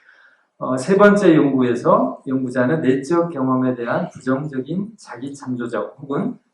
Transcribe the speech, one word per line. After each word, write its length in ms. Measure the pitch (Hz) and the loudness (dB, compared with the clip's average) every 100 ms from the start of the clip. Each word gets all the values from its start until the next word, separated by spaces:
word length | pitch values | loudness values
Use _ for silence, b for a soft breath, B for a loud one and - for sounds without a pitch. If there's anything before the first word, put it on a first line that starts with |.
| b b b b b - | b b b b b -12
어, 200 | 135 131 | -6 -4
세 200 | - 196 | 0 6
번째 380 | 208 196 180 151 | 8 8 6 6
연구에서 880 | 139 135 123 113 156 180 127 - 139 | 4 2 0 0 2 2 0 -6 -6
연구자는 560 | 131 127 127 123 160 | -4 -4 -2 0 0
내적 500 | 120 139 - 170 170 | 0 0 0 0 0
경험에 440 | 135 131 127 127 123 | -2 -2 0 0 -2
대한 340 | 120 156 180 | -4 -4 -6
부정적인 840 | - 127 135 151 131 139 180 208 226 | -8 -4 -4 -4 -8 -6 -6 -6 -12
자기 380 | - 120 139 139 | -18 -14 -12 -12
창조적 640 | 131 120 117 107 - - | -10 -8 -6 -6 -8 -12
혹은 380 | 143 139 254 - _ | -8 -4 -4 -8 _